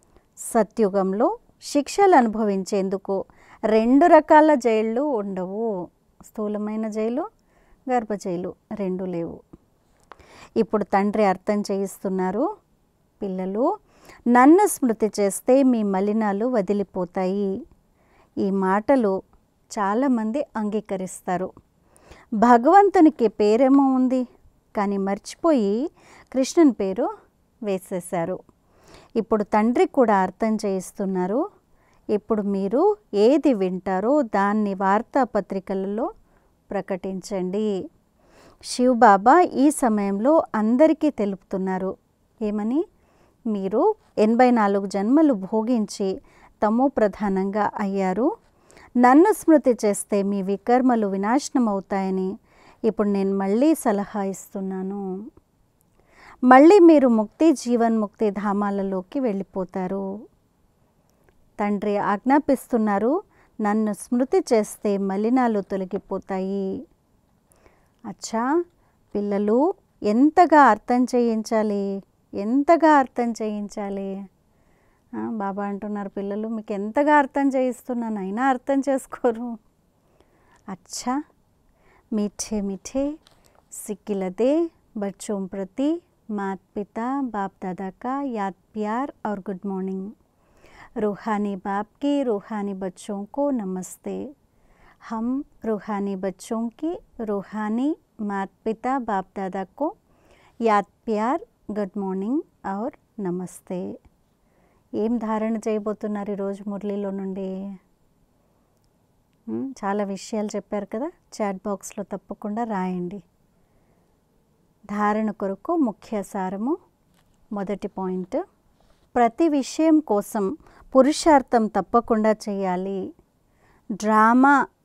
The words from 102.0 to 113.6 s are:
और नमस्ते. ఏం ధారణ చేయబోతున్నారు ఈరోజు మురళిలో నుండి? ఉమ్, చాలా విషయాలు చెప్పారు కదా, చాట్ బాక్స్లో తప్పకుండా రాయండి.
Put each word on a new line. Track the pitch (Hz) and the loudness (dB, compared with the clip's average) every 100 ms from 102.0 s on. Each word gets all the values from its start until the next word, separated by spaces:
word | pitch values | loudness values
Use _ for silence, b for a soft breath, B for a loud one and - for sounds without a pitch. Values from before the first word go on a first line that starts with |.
| 190 190 202 294 - _ 190 | -6 -4 -4 -4 -6 _ -8
और | 196 254 - _ - | -6 -8 -10 _ -8
नमस्ते. | 185 180 180 - - 180 196 - _ _ _ _ _ _ _ _ _ | -6 -6 -8 -14 -10 -10 -10 -12 _ _ _ _ _ _ _ _ _
ఏం | 214 220 240 | -4 -2 -2
ధారణ | 220 220 220 220 | -4 -4 -4 -4
చేయబోతున్నారు | 226 214 214 208 214 208 202 | -4 -4 -4 -6 -6 -6 -6
ఈరోజు | 196 196 202 202 | -6 -6 -8 -10
మురళిలో | 202 202 202 196 | -8 -6 -6 -6
నుండి? | 196 190 190 190 190 196 190 _ _ _ _ _ _ _ _ _ _ _ _ _ _ _ _ 226 | -8 -8 -8 -8 -10 -12 -14 _ _ _ _ _ _ _ _ _ _ _ _ _ _ _ _ -12
ఉమ్, | 226 269 254 | -8 -8 -8
చాలా | 196 208 | -6 -4
విషయాలు | 196 196 - 214 208 208 | -4 -8 -8 -6 -6 -8
చెప్పారు | - 208 | -8 -10
కదా, | 202 220 311 | -8 -8 -10
చాట్ | - _ - 208 190 | -12 _ -8 -6 -6
బాక్స్లో | 214 196 - - | -8 -10 -10 -12
తప్పకుండా | 190 190 - 202 208 208 | -10 -12 -12 -12 -8 -6
రాయండి. | 233 196 185 180 175 196 - _ _ _ | -6 -4 -4 -6 -8 -10 -18 _ _ _